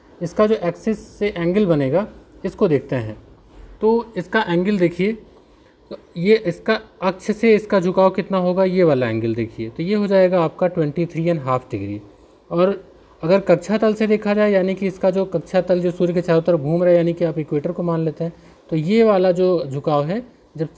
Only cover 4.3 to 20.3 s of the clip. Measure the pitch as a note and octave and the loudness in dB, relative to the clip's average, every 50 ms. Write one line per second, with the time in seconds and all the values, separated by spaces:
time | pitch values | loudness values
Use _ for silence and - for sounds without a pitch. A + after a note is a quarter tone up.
4.3 | - - - F3 E3+ E3+ F3+ G3+ G#3 G3 F3+ E3 E3+ - F#3 G3+ A3+ A3 - - | -2 -2 0 0 0 0 0 0 0 0 0 0 0 -2 -2 -2 -2 -6 -12 -20
5.3 | - - _ _ _ _ _ _ _ _ _ _ - - - _ - F3 E3+ G3 | -20 -20 _ _ _ _ _ _ _ _ _ _ -18 -18 -18 _ -10 -2 2 4
6.3 | A3 G#3+ - F3 E3 - - - A3 G#3+ - - - - F3 F#3 F#3 F#3 - - | 4 4 2 -2 -6 -4 -2 -2 -2 -2 -4 -10 -12 -6 -4 -4 -4 -4 -4 -6
7.3 | G3+ G#3 - A3+ G#3+ G3+ G#3 - - G3 E3+ F#3 F3 G3 F#3+ F#3+ F#3+ G#3 F3+ - | -4 0 4 4 4 4 2 0 0 0 0 2 2 4 2 2 2 0 -4 -4
8.3 | F#3+ F#3 F3+ F3+ F3+ F#3 F#3+ F#3 F3+ F#3 F3+ D#3+ C#3+ B2+ B2+ A#2 A2 A2+ A2 A#2 | -2 -2 0 0 0 2 0 2 2 2 4 4 4 2 0 0 -2 -2 -2 -2
9.3 | A2+ A#2 A2+ A2 - - A2+ A2+ A#2 - D#3+ F3+ G#3 G#3 G#3 F#3+ G3 F#3+ F#3 F3+ | -2 -2 -4 -6 -6 -10 -10 -10 -8 -6 -4 -2 -2 -2 0 2 4 4 4 4
10.3 | F#3 F#3 E3 D#3 - - F#3 F3+ F3+ E3+ D#3+ D3 C#3+ - E3+ E3 - D#3 E3 E3+ | 4 2 0 0 -2 -2 -2 -2 0 -2 -2 -2 -2 -4 -4 -4 -4 -4 -2 -2
11.3 | E3+ D#3+ C3+ C3+ B2+ B2+ - - - G2+ G2 G2+ G2+ G#2 - - - - - _ | -2 -2 -2 -2 -2 -2 -4 -6 -8 -8 -8 -8 -8 -10 -12 -16 -20 -20 -20 _
12.3 | _ _ _ - - F3 F3+ F#3+ G3 - - - - - - _ - _ - E3 | _ _ _ -6 -2 0 0 0 0 -4 -8 -16 -20 -20 -20 _ -16 _ 0 2
13.3 | F#3 G3 G3 - F3 E3 - - G#3 G#3+ A3+ A3 G#3+ G#3+ A3 G#3 G#3+ G#3 G#3 G#3 | 2 2 4 2 2 2 2 -2 -2 0 2 0 0 0 0 0 0 0 0 -2
14.3 | G#3 G#3 G#3 G#3 G3+ F#3+ F#3 F#3+ F#3+ F#3+ G3+ F#3+ F3+ - - F#3+ F3+ G3 F#3+ F#3+ | 0 2 2 2 2 2 2 0 -2 -2 -4 -4 -4 0 0 0 0 0 -2 -2
15.3 | - E3 - - - F#3 F3+ - F#3 F3+ F3 F3+ E3+ - F3+ E3+ F3 F3+ E3+ - | -4 -6 -6 -2 -2 -2 0 2 0 0 0 -2 0 0 -2 0 0 0 0 2
16.3 | E3 E3 E3 F3+ F3 D#3+ C3+ C#3+ E3 E3+ F3+ F3+ F3 F3 E3 E3+ E3+ E3+ F3 E3 | 0 2 2 2 2 0 0 -2 0 2 4 4 4 4 4 2 0 0 -2 -2
17.3 | D3+ E3 D3+ - D#3 D3 C#3+ E3+ F3 - F3+ E3+ E3 D#3+ D#3+ D#3+ D3+ - E3 E3+ | -2 -4 -6 -4 -4 -4 -2 -4 -4 -4 -4 -2 -2 -2 -2 -4 -4 -4 -8 -8
18.3 | E3 - - - - - _ - E3+ D#3+ D3+ E3+ G#3+ A3+ A3+ A3 G#3 F#3+ F#3 F#3+ | -8 -12 -20 -20 -20 -20 _ -6 -4 -2 0 2 2 4 4 4 4 4 4 2
19.3 | F3 E3+ F#3 F#3 F#3 E3 D3 C#3 C3 C#3+ C3+ E3 D3+ D3 C#3+ D3+ F#3+ A#3 B3 - | 2 2 2 2 2 0 -2 -4 -8 -6 -2 0 0 0 0 -2 -4 -6 -8 -10